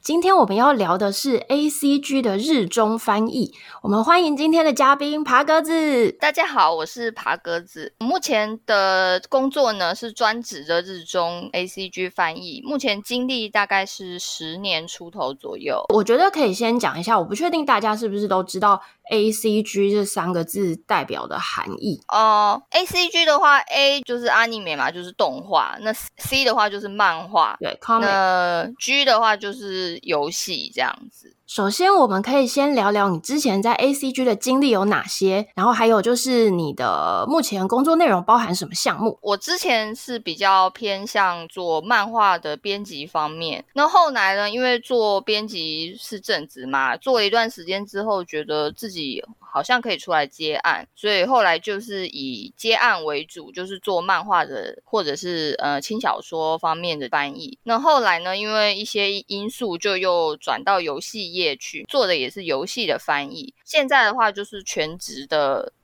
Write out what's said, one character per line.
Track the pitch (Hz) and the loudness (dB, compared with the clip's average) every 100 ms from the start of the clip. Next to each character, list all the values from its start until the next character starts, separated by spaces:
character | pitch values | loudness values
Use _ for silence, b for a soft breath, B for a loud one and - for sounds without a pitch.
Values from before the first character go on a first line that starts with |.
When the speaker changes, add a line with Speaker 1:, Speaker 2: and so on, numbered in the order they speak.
Speaker 1:
今 | - 320 | 0 0
天 | 349 381 | 4 4
我 | |
们 | 214 | 4
要 | 196 269 | 4 4
聊 | 269 180 185 | 4 2 2
的 | 202 | 0
是 | 196 277 240 - | -2 0 -2 0
A | 277 302 | 0 0
C | 294 285 277 | 0 2 2
G | 277 269 | 2 0
的 | 240 196 | 0 0
日 | 269 294 180 | 2 2 2
中 | - 214 220 | 2 2 2
翻 | - 208 220 | 0 0 0
译。 | 262 208 B B B | -2 -4 B B B
我 | 208 | -2
们 | 202 | 0
欢 | 226 339 | 4 4
迎 | 330 285 | 4 2
今 | 311 | 4
天 | 330 | 4
的 | 320 | 4
嘉 | 254 269 | 4 4
宾 | 277 285 302 | 4 0 -4
爬 | 285 254 | 2 2
格 | 285 320 | 4 2
子。 | 320 330 311 262 220 | 2 0 2 4 2
Speaker 2:
大 | - 294 | 2 -2
家 | 302 339 | 0 -2
好， | 269 160 | 2 2
我 | 165 156 | 2 -4
是 | 247 233 | -6 -8
爬 | 226 - 170 | -6 -4 -4
格 | - 170 | -4 -6
子。 | 175 - 156 _ | -6 -16 -16 _
目 | 226 359 | -2 -2
前 | - 226 214 220 | 0 -2 -2 -6
的 | - 208 190 190 185 185 - | -2 2 4 2 2 0 0
工 | 269 269 | 0 0
作 | 285 254 | 2 0
呢， | 208 175 | 2 -2
是 | 175 233 | -4 -8
专 | 214 220 226 | 0 0 0
职 | 233 170 | -8 -12
的 | 147 170 | -2 -2
日 | 180 185 | -2 -12
中 | 165 185 170 175 175 | -6 -2 -2 -4 -6
A | - 180 | -6 -6
C | - 190 | -8 -12
G | - 180 | -6 -8
翻 | - 170 165 | -2 -2 -2
译， | 180 156 | -12 -12
目 | - 285 | -6 -4
前 | 220 202 | -2 -4
经 | 208 247 254 | -4 -4 -2
历 | 262 214 | -4 -2
大 | 208 202 | -2 0
概 | 196 | 0
是 | 190 - 185 175 | -2 -8 -12 -10
十 | - - 160 170 | -10 -8 -10 -8
年 | 196 165 165 | -4 -4 -4
出 | - 170 | -14 -14
头 | 185 131 | -6 -6
左 | 139 - 95 | -6 -12 -8
右。 | 147 127 - | -4 -4 2
Speaker 1:
我 | 214 | 2
觉 | 208 240 | 4 4
得 | 381 | 4
可 | 392 247 | 2 0
以 | |
先 | 185 233 240 | 0 0 0
讲 | 185 143 | 0 -4
一 | |
下， | 175 220 | 0 2
我 | |
不 | 165 | 2
确 | 208 339 | -2 -2
定 | 330 | 0
大 | 285 226 | 2 2
家 | 220 214 | 2 -2
是 | 226 | -2
不 | 202 | -2
是 | 208 | 0
都 | 185 | 0
知 | 185 185 | 0 0
道 | 208 196 B B - | 2 2 B B -2
A | 220 214 | 2 2
C | 214 220 214 | 2 0 0
G | 214 196 202 | 0 0 2
这 | 208 | 2
三 | 196 - 170 | 0 -2 -2
个 | 175 | -2
字 | 165 190 190 165 | -4 -2 -2 -4
代 | - 190 | -2 -2
表 | 135 71 62 | 0 -8 -6
的 | 73 | -6
含 | - - - 92 | -6 -6 -8 -6
义。 | - - _ | -6 -6 _
Speaker 2:
哦 | 208 220 214 208 208 _ | 2 4 4 2 0 _
，A | 330 | -2
C | 359 359 349 | 0 0 0
G | 339 | 2
的 | 320 294 | 4 6
话， | 294 277 | 6 6
A | - 277 277 277 | 4 2 2 2
就 | 247 240 | -2 -4
是 | 233 | 2
anime | 202 226 226 185 147 | 2 2 -2 -6 -2
嘛， | 131 | -2
就 | 170 | -4
是 | 180 | -12
动 | - 185 135 | -2 -2 -2
画； | 185 165 104 - | 0 0 0 -2
那 | 214 220 - _ | -6 -6 -10 _
C | - 269 | -4 0
的 | 262 | 2
话 | 226 208 | 2 0
就 | 202 | -2
是 | 202 | -10
漫 | 202 202 165 175 | 0 0 0 0
画， | 202 147 - | 2 2 0
Speaker 1:
对， | - - | -8 -8
comic。 | - 226 202 | 0 2 4
Speaker 2:
那 | 196 190 180 175 170 170 247 | 4 4 4 2 0 -2 -6
G | - 277 | -2 2
的 | 269 226 | 4 4
话 | 226 | 4
就 | 208 202 | 2 -2
是 | 202 202 185 180 170 | -8 -8 -6 -6 -8
游 | - 156 147 | -4 -2 -2
戏 | 175 - 165 76 | -4 -6 -8 -8
这 | - | -4
样 | 127 - - | -4 -4 -16
子。 | - - _ _ | -20 -20 _ _
Speaker 1:
首 | - 202 | -2 -2
先， | - 359 | 2 4
我 | 392 247 | 6 4
们 | 190 | 2
可 | 214 277 | 2 2
以 | 254 | 2
先 | 277 277 | 2 2
聊 | 269 202 | 2 2
聊 | 208 202 | 2 2
你 | 165 | 0
之 | - 285 | -2 0
前 | 277 196 | 2 2
在 | 226 | 2
A | - 262 | 2 2
C | 277 269 | 2 -4
G | 262 | 0
的 | 254 | 0
经 | 208 254 262 | 0 0 2
历 | 277 | 4
有 | 208 196 | 4 2
哪 | 180 - | 0 -2
些， | - 190 190 208 | 0 0 0 -2
然 | - 202 | 0 2
后 | |
还 | 226 226 | 4 4
有 | 220 | 4
就 | 220 240 | 4 0
是 | 262 247 226 | 2 4 4
你 | 175 156 | 4 -2
的 | 143 123 80 80 90 104 | -2 0 2 0 0 0
目 | 320 | 0
前 | 269 196 190 | 0 -2 0
工 | 240 | 2
作 | 294 330 | 4 4
内 | 330 | 4
容 | 185 | 4
包 | 180 233 | 4 4
含 | 226 | 4
什 | 180 - | -4 -4
么 | |
项 | - 269 180 | -4 -2 0
目？ | 220 - | -2 -2
Speaker 2:
我 | 202 202 | -4 -4
之 | - 359 | -2 -4
前 | 370 233 214 | 0 0 0
是 | 226 - 240 | -8 -10 -8
比 | 196 | -8
较 | 151 196 190 185 | 0 4 6 4
偏 | - 214 196 196 | 0 -4 -4 -2
向 | 214 190 175 165 | 0 0 0 -10
做 | - 175 160 | -8 -2 -2
漫 | 175 233 208 | 2 0 2
画 | 226 208 175 | 2 2 2
的 | 156 151 | -2 -6
编 | 208 202 | -4 -6
辑 | 202 156 151 | -6 -12 -6
方 | 165 151 | -4 -4
面， | 156 165 - - | -4 -6 -8 -8
那 | 269 302 | 0 4
后 | 370 330 | 6 4
来 | 247 190 | 4 2
呢， | 196 208 | 2 0
因 | 226 | 0
为 | 254 240 | 0 0
做 | - 247 214 196 | 0 0 2 0
编 | 190 208 214 | 0 -2 -2
辑 | 196 160 156 160 202 | -8 -6 -6 -8 -10
是 | - 208 | -12 -12
正 | - 185 147 | -4 -4 -4
职 | 131 127 | -14 -6
嘛， | 135 135 123 | -2 0 -2
做 | - 247 | 0 2
了 | |
一 | 202 | 2
段 | 226 226 | 2 0
时 | 214 | -4
间 | 165 190 202 | -8 -8 -6
之 | 196 | -6
后， | 220 202 | -2 -4
觉 | 175 151 | -4 -8
得 | 151 151 147 | -4 -2 -4
自 | - 226 | -6 -12
己 | 175 143 123 - - | -8 -8 -8 -12 -20
好 | - 139 | -8 -6
像 | 147 247 | 0 -2
可 | 233 | 0
以 | 165 | -6
出 | - | 0
来 | 165 143 | 0 0
接 | - 156 | -4 -6
案， | - - 113 - _ | -2 -2 -2 -6 _
所 | 208 | -2
以 | 202 180 | 0 2
后 | 262 | 4
来 | 196 165 | 4 2
就 | 196 202 | -2 -8
是 | 233 196 185 | -8 -8 -8
以 | - 135 120 - _ | -8 -10 -10 -14 _
接 | 226 | -2
案 | 226 240 190 | 2 2 0
为 | 156 147 160 | -2 -4 -6
主， | 175 147 | -16 -16
就 | 156 185 | -12 -10
是 | 190 | -8
做 | 208 180 | -2 -2
漫 | 180 180 | 0 -2
画 | 208 180 | 0 0
的 | 151 131 90 - _ | 0 -6 -10 -12 _
或 | 220 | -2
者 | 156 | -2
是， | 139 175 170 151 - | -4 -4 -4 -4 -2
呃， | 143 143 | -2 -2
轻 | - 220 | -4 -4
小 | 170 - | -2 -4
说 | - 160 156 160 | -6 -4 -2 -2
方 | 165 | -2
面 | 160 175 156 | -4 -4 -6
的 | 127 | -4
翻 | 151 143 143 | -2 -2 -8
译。 | 151 - | -16 -16
那 | - 226 | -2 0
后 | 302 294 | 4 4
来 | 214 170 | 4 0
呢， | 175 | -2
因 | 190 214 | -4 -2
为 | 214 208 | 0 2
一 | 196 | 0
些 | 214 208 196 202 - | -4 -2 -2 -2 -8
因 | 202 208 | -8 -8
素 | - 233 170 | -6 -6 -4
就 | 208 185 | -2 0
又 | 185 175 160 156 | 2 2 0 -2
转 | - 117 | -4 -2
到 | 139 196 | 0 0
游 | 165 143 | 0 -6
戏 | - 226 180 | -8 -10 -8
业 | 180 170 139 | -2 -2 -2
去， | - 156 - | -10 -12 -4
做 | 285 208 | 0 2
的 | 170 | 0
也 | 127 | -2
是 | 202 | -6
游 | 175 135 | -4 -4
戏 | 175 - 202 | -4 -6 -4
的 | 139 | -4
翻 | - 147 143 | -2 -4 -4
译。 | 160 139 _ | -14 -18 _
现 | - 311 269 | -2 -2 2
在 | 277 | 4
的 | 220 | 4
话 | 247 220 | 2 0
就 | 202 | -2
是 | 208 202 | -10 -12
全 | 196 - 156 175 | -8 -4 -4 -6
职 | - 131 143 | -12 -12 -4
的 | 156 139 127 - _ | 0 0 -2 -6 _